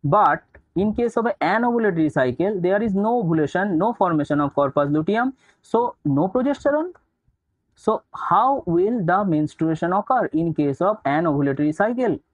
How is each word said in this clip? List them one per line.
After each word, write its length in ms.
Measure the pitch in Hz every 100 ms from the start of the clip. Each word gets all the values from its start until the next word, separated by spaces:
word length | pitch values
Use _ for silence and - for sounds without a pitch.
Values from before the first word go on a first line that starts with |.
But 400 | 143 202 175 156 _ - _
in 180 | 170 208
case 240 | 214 233 226
of 80 |
an 80 | 226 -
anovulatory 680 | 156 214 240 240 214 165 151
cycle, 480 | 147 127 123 185 202
there 240 | 180 202
is 100 | 226
no 260 | 196 214 240
ovulation, 600 | 175 160 147 180 202 160
no 140 | 214
formation 460 | 233 185 156 139 147
of 120 | 143
corpus 380 | - 139 147 143
luteum, 420 | 151 160 214 254 - _ _
so 340 | _ 226 240 -
no 220 | 147 139 190
progesterone. 640 | 254 262 277 285 294 349 - _ _ _ _ _ _ _
So 280 | _ - 220 _
how 500 | - - 185 254 277 -
will 360 | 170 196 240
the 220 | 165 185
menstruation 680 | 208 151 151 - 160 160 175
occur 340 | 190 - 254 180
in 260 | 156 165
case 280 | 156 143 135
of 180 | 180 214
an 180 | 135 147
ovulatory 500 | 170 143 143 139 151
cycle? 460 | 151 214 247 247 135 _